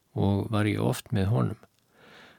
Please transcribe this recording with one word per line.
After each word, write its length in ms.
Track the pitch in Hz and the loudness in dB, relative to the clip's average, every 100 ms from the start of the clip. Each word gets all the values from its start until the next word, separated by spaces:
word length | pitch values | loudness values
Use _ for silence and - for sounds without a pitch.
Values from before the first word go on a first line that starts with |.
| _ | _
og 380 | - 98 98 107 | -2 2 2 0
var 160 | 107 104 | 0 0
ég 140 | 101 | 0
oft 260 | 117 127 - 104 | 0 -2 -4 -2
með 160 | 95 | 0
honum. 300 | 123 113 104 - _ _ _ - - - | 0 0 -4 -16 _ _ _ -20 -20 -20